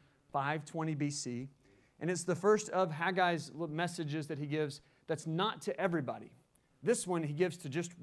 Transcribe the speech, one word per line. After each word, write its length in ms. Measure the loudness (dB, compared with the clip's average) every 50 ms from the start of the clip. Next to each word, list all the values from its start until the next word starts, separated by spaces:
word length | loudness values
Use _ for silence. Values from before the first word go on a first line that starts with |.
| -20 _ _ _ _ _
five 340 | -2 0 0 0 0 -2 -4
twenty 300 | -6 -4 -2 -2 0 0
B 140 | 0 0 -2
C. 380 | -2 -4 -6 -6 -6 -6 -6 -8 -12 _ _ -20 -20 -20 _ _ _ -4
And 120 | -2 -2
it's 140 | 0 0 0
the 100 | 0 0
first 340 | 4 6 6 6 6 4 2
of 220 | 2 2 2 2
Haggai's 600 | 2 0 0 0 2 4 4 4 4 2 -2 -6 -6 -6
l-, 100 | -6 -4
messages 600 | -2 -2 -2 -2 -2 -2 -4 -2 -2 -2 -4 -4
that 100 | -4 -6
he 80 | -4
gives 360 | -2 0 0 0 0 -2 -6 -14 _ _ _ _ -4
that's 180 | -4 -4 -2
not 360 | -2 0 0 0 0 -2 -2
to 180 | -4 -4 -2 0
everybody. 520 | 2 2 2 2 0 -2 -4 -6 -8 -14 -18 -20 _ _ _ _ _ _ _ _ 0
This 240 | 0 2 2 0 0
one 160 | 0 0 0
he 100 | 0 0
gives 240 | 2 2 2 0 -2
to 120 | -6 -4
just 220 | -2 -2 -2 -4 -6 -12